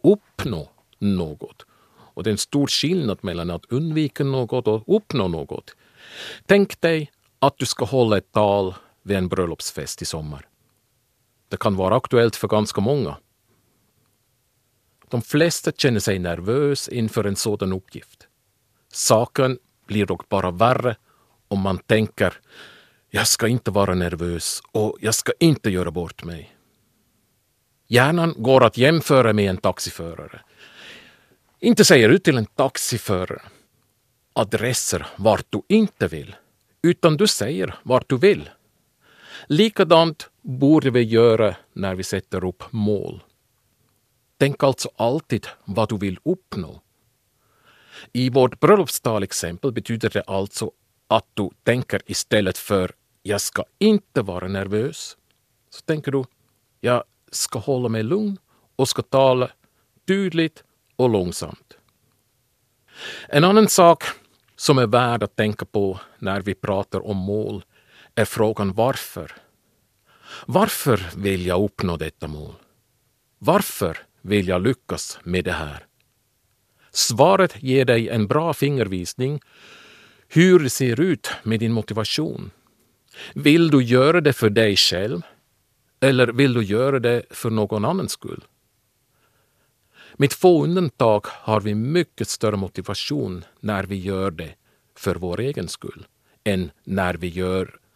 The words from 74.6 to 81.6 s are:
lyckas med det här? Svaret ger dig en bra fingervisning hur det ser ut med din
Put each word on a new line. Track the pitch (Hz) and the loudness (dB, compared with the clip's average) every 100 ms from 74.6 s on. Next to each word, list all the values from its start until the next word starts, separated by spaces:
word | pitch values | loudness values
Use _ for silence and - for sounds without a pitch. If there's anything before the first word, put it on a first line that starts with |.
lyckas | 107 123 - 85 - - | 0 -2 -6 -10 -10 -12
med | 85 90 87 | -4 -2 -2
det | |
här? | 80 76 71 - _ _ _ _ _ _ _ _ _ _ | -6 -8 -12 -20 _ _ _ _ _ _ _ _ _ _
Svaret | - - 113 156 190 180 - | -4 0 4 6 6 2 -2
ger | 131 135 127 | 0 2 4
dig | 117 113 | 2 0
en | 117 101 | -2 0
bra | 151 165 | 0 -2
fingervisning | - 139 139 101 92 87 - 131 147 - _ - - - - _ _ _ | -2 -2 -2 -2 -4 -8 -6 -6 -6 -12 _ -20 -20 -20 -20 _ _ _
hur | 156 185 180 | 2 6 6
det | 135 | 4
ser | - 131 113 | 0 0 0
ut | 185 143 - - | 0 -2 -6 -8
med | 110 | -4
din | 110 | -2